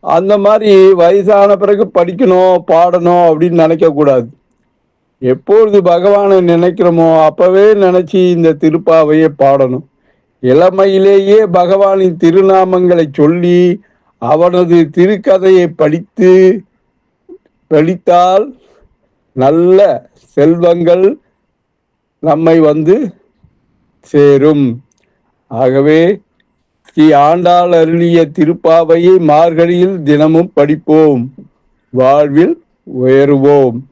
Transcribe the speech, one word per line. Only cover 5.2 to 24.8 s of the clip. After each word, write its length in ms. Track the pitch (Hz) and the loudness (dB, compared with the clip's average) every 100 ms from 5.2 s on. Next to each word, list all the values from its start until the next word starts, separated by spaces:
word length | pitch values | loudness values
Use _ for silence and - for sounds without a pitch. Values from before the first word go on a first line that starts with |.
எப்பொழுது 560 | 127 127 - 208 220 202 | -4 -4 0 0 2 0
பகவானை 540 | 185 175 190 202 202 190 | 0 0 0 0 2 0
நினைக்கிறோமோ 640 | 175 170 175 175 175 170 165 160 | 0 0 0 0 -2 0 0 2
அப்பவே 440 | 156 - 185 190 208 208 | 0 0 0 2 2 2
நினைச்சு 380 | 185 180 170 190 180 175 | 0 -2 -2 -2 -2 0
இந்த 140 | 165 151 | -2 0
திருப்பாவையை 680 | 156 160 165 165 151 156 160 147 | -2 -2 0 0 2 0 0 0
பாடணும். 420 | 135 139 131 127 127 _ _ _ _ _ | 0 0 -2 -4 -12 _ _ _ _ _
இளமையிலேயே 960 | 127 135 180 190 196 190 196 196 196 208 214 180 | -2 2 0 0 -2 0 2 2 2 0 2 0
பகவானின் 580 | 175 196 196 196 185 165 | 0 0 0 0 -2 -2
திருநாமங்களை 880 | 170 175 190 190 185 185 180 175 156 135 | 0 2 2 0 0 0 0 0 -2 -2
சொல்லி 400 | 151 175 175 175 180 175 _ _ _ _ | -2 0 -2 0 0 -4 _ _ _ _
அவனது 560 | 117 156 175 180 175 170 156 | -4 0 0 0 0 0 0
திருக்கதையை 760 | 165 185 208 247 190 190 185 175 - | 0 -2 -2 -2 0 2 2 0 -2
படித்து, 540 | 156 160 - - 185 185 185 190 - _ _ _ _ _ _ 370 _ _ _ | -4 -4 -10 -2 2 4 2 0 -8 _ _ _ _ _ _ -20 _ _ _
படித்தால் 760 | 156 160 180 - 175 180 190 277 254 _ _ _ _ _ _ _ - | -2 -2 -4 -2 0 2 -2 -4 -12 _ _ _ _ _ _ _ -4
நல்ல 440 | 131 160 175 185 202 139 _ _ _ - | -2 0 2 2 2 -2 _ _ _ -2
செல்வங்கள் 680 | 147 170 175 175 170 175 190 302 _ _ _ _ _ _ _ _ _ _ | 0 0 0 0 0 0 0 -4 _ _ _ _ _ _ _ _ _ _
நம்மை 340 | 160 151 165 165 156 | -4 -2 0 2 0
வந்து 300 | 151 156 214 240 - _ _ _ _ _ _ _ _ _ | 0 -2 -2 -4 -12 _ _ _ _ _ _ _ _ _
சேரும். 520 | 147 143 139 143 147 135 117 | 0 2 2 2 0 -2 -6